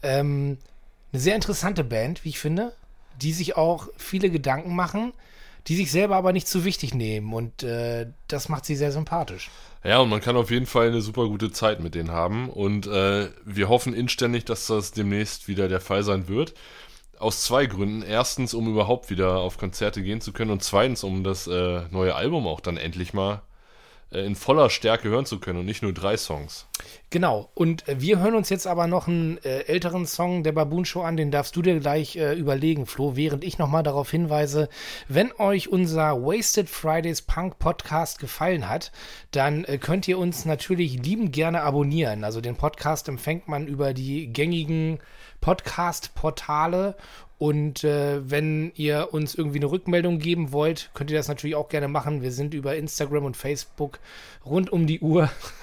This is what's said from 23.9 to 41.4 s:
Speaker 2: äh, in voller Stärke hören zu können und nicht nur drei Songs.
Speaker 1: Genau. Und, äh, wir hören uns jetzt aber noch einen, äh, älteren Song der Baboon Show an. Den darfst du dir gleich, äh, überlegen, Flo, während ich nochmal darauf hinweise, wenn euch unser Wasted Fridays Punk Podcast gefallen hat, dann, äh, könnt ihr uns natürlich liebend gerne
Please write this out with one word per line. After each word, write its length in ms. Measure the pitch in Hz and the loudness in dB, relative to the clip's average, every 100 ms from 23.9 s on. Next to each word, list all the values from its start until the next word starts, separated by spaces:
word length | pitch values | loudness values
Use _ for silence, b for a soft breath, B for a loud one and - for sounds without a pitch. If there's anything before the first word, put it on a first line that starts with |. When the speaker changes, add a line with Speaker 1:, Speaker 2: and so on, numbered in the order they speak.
| b b | b b
Speaker 2:
äh, 80 | 95 98 | -6 -4
in 100 | 98 | -4
voller 340 | - 151 131 | 2 6 6
Stärke 400 | - 110 113 107 | 4 2 2 2
hören 160 | 117 135 | 0 0
zu 140 | 98 | -6
können 200 | - 87 | -4 -4
und 60 | 92 | -4
nicht 160 | 107 | -2
nur 80 | 104 | -2
drei 220 | 82 98 110 | -2 0 0
Songs. 500 | - 73 71 - - B B B - | -2 -6 -8 -14 -12 B B B -4
Speaker 1:
Genau. 400 | 175 175 107 - - | 0 2 0 -4 0
Und, 320 | 165 160 - | 2 2 -4
äh, 100 | 135 | -2
wir 200 | 156 196 | 4 4
hören 160 | 202 226 | 4 2
uns 140 | - | 0
jetzt 180 | 190 185 | -2 -2
aber 200 | 170 170 | 0 2
noch 200 | 180 - | 0 0
einen, 280 | 170 160 170 | 0 0 -2
äh, 200 | 135 135 | -4 -4
älteren 420 | 143 175 170 180 170 | 0 0 0 -2 -4
Song 380 | - 180 180 | -2 0 0
der 80 | 160 | 0
Baboon 320 | 151 147 165 180 | 2 2 0 -2
Show 160 | 180 | -2
an. 160 | 165 165 | -2 0
Den 120 | 147 | 2
darfst 240 | 143 139 175 | 2 0 2
du 40 | |
dir 160 | 175 165 | 4 4
gleich, 360 | 143 151 151 - | 4 0 0 0
äh, 180 | 151 | 0
überlegen, 520 | 165 143 135 156 151 123 | 2 2 2 2 0 -2
Flo, 300 | - 143 127 | -2 -2 0
während 260 | 151 139 | 0 0
ich 140 | 175 - | -4 -2
nochmal 260 | 147 160 | 2 2
darauf 260 | 151 139 139 | 2 0 0
hinweise, 580 | 160 170 151 147 147 151 B B B B | 0 2 2 2 2 0 B B B B
wenn 220 | 135 240 - | 2 2 2
euch 300 | 202 196 - | 2 2 2
unser 520 | 185 175 160 156 131 | 2 2 2 2 2
Wasted 460 | 131 214 - - 180 | 2 0 2 2 0
Fridays 520 | - 160 165 165 160 | -2 0 0 0 -4
Punk 380 | - - 180 - | -2 0 -2 0
Podcast 600 | 160 160 - 156 165 - | 0 0 -2 -2 -2 -6
gefallen 500 | 131 - 165 175 98 | -10 -2 0 0 0
hat, 220 | 135 - B B B B | -4 -6 B B B B
dann, 340 | 139 139 151 175 | 2 2 2 -2
äh, 120 | 139 | -4
könnt 300 | 139 185 185 | 0 0 2
ihr 120 | 185 | 0
uns 260 | 180 165 160 | 0 -2 -2
natürlich 560 | 151 - 180 165 127 | -2 0 0 0 0
liebend 300 | 131 220 196 | -2 0 0
gerne 280 | 135 | 2